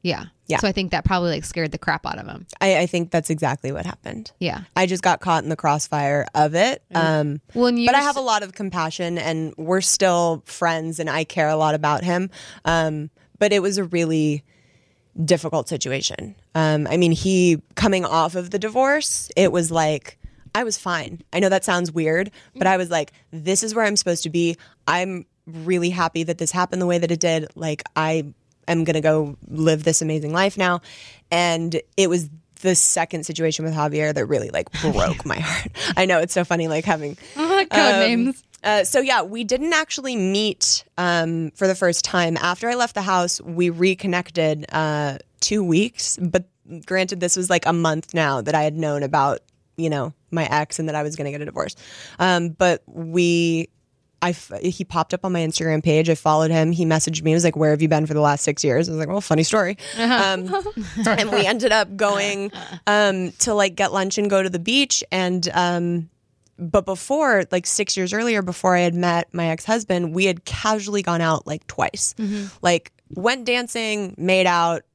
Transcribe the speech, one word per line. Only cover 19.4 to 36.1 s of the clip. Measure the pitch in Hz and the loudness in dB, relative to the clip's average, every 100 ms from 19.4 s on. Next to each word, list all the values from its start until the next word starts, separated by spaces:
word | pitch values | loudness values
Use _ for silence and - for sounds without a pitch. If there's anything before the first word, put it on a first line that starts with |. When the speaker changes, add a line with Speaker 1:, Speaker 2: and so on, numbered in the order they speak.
| 190 | 4
Speaker 2:
was | 175 165 | 2 0
like, | 165 156 151 - - - - - 214 | 0 0 -2 -8 -20 -20 -20 -6 -4
I | |
was | 240 208 | -4 -4
fine. | 190 170 139 170 - | -4 -4 -6 -14 -6
I | 180 | 0
know | 196 | 2
that | 190 196 | 2 2
sounds | 175 180 | 0 0
weird, | 165 156 165 202 - - - | -2 0 0 -2 -10 -20 0
but | 185 | 2
I | 190 | 2
was | 175 | 0
like, | 170 147 _ _ | -2 -4 _ _
"This | 160 156 196 | -8 -2 0
is | 220 220 | 0 0
where | 214 | 0
I'm | 202 | 0
supposed | 185 170 | -2 -2
to | 160 | -2
be. | 170 170 165 - _ - | 0 0 -2 -14 _ -2
I'm | 175 185 185 - _ - | -2 -2 -6 -12 _ -20
really | 160 160 180 175 | -10 -2 0 0
happy | 180 165 165 | 0 0 0
that | 165 170 | -4 -2
this | 165 | -2
happened | 180 180 185 | -2 -2 0
the | 180 | 0
way | 175 | 0
that | 170 | 0
it | 170 | 0
did. | 175 160 151 - | 2 0 -4 -8
Like, | 160 151 - - | -6 -6 -4 -2
I | 156 160 147 - _ _ - | 0 -2 -4 -14 _ _ -2
am | 170 | 0
gonna | 160 156 | 0 2
go | 156 156 147 139 - | 2 2 0 -8 -12
live | 156 160 156 | 0 0 2
this | 156 160 | 0 0
amazing | 156 156 147 | 0 -4 -2
life | 170 196 202 | 0 0 0
now." | 180 175 - - - - _ | 0 -2 -6 -20 -20 -20 _
And | 170 175 165 165 160 - - | 0 2 0 -2 -4 -4 0
it | 190 | 2
was | 175 151 160 _ - | 2 -2 -14 _ -2
the | 185 175 | 2 4
second | - 175 165 165 147 | 2 2 -2 -4 -8
situation | 160 160 156 | -2 -2 -2
with | 160 160 | -4 -2
Javier | 151 151 151 | -2 0 0
that | 147 107 | -2 0
really, | 135 110 | -2 0
like, | 82 - | -4 -6
Speaker 3:
<laughs> | - | -4
Speaker 2:
broke | 156 98 87 - - | -2 0 0 -2 -6
my | - | -4
heart. | 160 - - - - 180 | -4 -4 -6 -8 -2 0
I | |
know, | 190 | 4